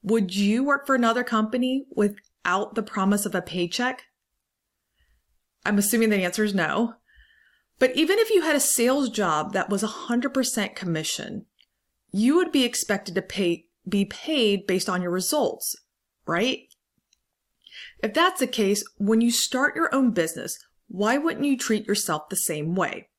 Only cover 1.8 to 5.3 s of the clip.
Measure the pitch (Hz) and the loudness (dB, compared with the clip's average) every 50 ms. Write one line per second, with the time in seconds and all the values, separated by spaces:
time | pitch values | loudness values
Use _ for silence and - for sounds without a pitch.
1.8 | 269 _ - - 208 208 202 - _ _ _ _ _ 180 180 190 208 - - 226 | -4 _ 0 0 0 0 0 -4 _ _ _ _ _ -2 0 0 -2 -2 -4 -6
2.8 | 214 220 - 208 190 196 202 202 208 202 170 185 175 - - 185 175 175 - - | -6 -4 -4 0 2 2 2 2 0 -2 -4 -4 -6 -4 -4 -4 -4 -4 -2 -2
3.8 | 240 254 254 - - _ _ _ _ _ _ _ _ _ _ _ _ _ _ _ | -2 -2 -4 -6 -14 _ _ _ _ _ _ _ _ _ _ _ _ _ _ _
4.8 | _ _ _ _ _ _ _ _ _ _ | _ _ _ _ _ _ _ _ _ _